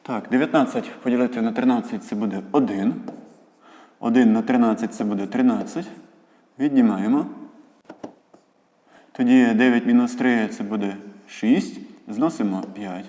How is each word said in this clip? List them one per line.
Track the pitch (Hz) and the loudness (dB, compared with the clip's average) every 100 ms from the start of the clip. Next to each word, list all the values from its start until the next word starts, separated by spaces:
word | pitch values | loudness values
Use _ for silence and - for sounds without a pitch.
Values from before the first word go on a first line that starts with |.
Так, | - 113 - | -8 -8 -2
дев'ятнадцять | 127 151 156 127 123 - | 0 2 0 0 -2 -8
поділити | - 127 123 123 123 | -8 -2 0 0 0
на | 113 | -4
тринадцять — | 113 127 120 - 107 | 0 0 0 -2 -10
це | - | -8
буде | 107 107 95 - | -4 -4 -4 -2
один. | 147 117 98 101 - - - - - _ _ _ - - _ | 0 0 0 -2 -2 -10 -16 -20 -20 _ _ _ -20 -20 _
Один | 117 120 113 | 0 4 4
на | 110 | 4
тринадцять — | 110 123 117 110 113 | 2 2 2 0 -4
це | - | -4
буде | 107 101 101 | -4 -4 -4
тринадцять. | 127 127 107 92 165 190 - - _ _ _ _ - | 0 2 0 -6 -10 -10 -16 -20 _ _ _ _ -4
Віднімаємо. | 147 135 113 95 104 139 180 - - - _ _ - - - _ _ _ _ _ _ _ _ _ _ | 2 4 4 2 0 0 -2 -10 -20 -20 _ _ -20 -18 -18 _ _ _ _ _ _ _ _ _ _
Тоді | - 123 131 | -2 4 6
дев'ять | 120 110 127 120 | 6 6 4 4
мінус | 120 120 120 | 4 4 2
три — | - 127 117 107 - | 0 0 2 -2 -6
це | |
буде | 101 107 101 98 - - - | -6 -4 -4 -8 -16 -20 -20
шість. | - 107 160 - - - - - | -4 2 2 0 -12 -18 -20 -12
Зносимо | 107 160 - 104 95 - | -4 -4 -2 -4 -4 -8
п'ять. | 98 101 90 | -12 -10 -10